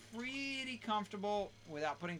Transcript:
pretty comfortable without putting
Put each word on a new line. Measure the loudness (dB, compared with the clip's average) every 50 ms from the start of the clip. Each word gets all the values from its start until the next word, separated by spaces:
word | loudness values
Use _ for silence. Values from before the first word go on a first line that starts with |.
| -16 -10 -6
pretty | -4 -2 -2 0 0 0 0 0 0 -2 -2 -4 -2 0
comfortable | 2 4 4 2 0 -2 0 2 4 4 4 2 0 -4 -10 -10 -6
without | -2 0 2 2 2 0
putting | -2 -2 -2 -4